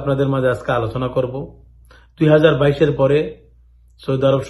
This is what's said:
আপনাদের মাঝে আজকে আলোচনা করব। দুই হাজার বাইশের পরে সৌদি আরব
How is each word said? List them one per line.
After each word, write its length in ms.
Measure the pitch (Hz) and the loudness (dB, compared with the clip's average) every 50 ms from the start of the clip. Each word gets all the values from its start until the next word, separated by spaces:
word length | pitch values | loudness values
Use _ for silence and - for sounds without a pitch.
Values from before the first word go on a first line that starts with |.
আপনাদের 280 | 127 143 139 131 139 135 135 | 0 -2 -2 0 0 0 0
মাঝে 140 | 131 127 127 120 | 0 0 0 -2
আজকে 160 | - - - 127 | -2 -4 -4 -2
আলোচনা 360 | 120 113 107 - 127 127 123 - | -2 -2 -4 -4 -6 -6 -4 -4
করব। 180 | 135 127 120 123 135 165 - - - - - - - - - - - - _ _ | -4 -4 -4 -6 -10 -12 -14 -16 -20 -20 -20 -20 -20 -20 -20 -20 -20 -20 _ _
দুই 120 | - 160 151 151 | 0 2 4 6
হাজার 200 | 156 156 160 147 135 | 6 6 4 4 2
বাইশের 320 | 143 143 139 - 165 143 135 - | 2 0 0 2 0 0 0 0
পরে 180 | 135 135 143 151 160 - - - _ _ _ _ _ _ _ _ _ _ _ - | 0 0 2 0 -2 -4 -10 -16 _ _ _ _ _ _ _ _ _ _ _ -14
সৌদি 240 | - - 135 131 131 | -8 -6 -4 0 2
আরব 160 | 135 135 135 - - | 2 2 0 -2 -2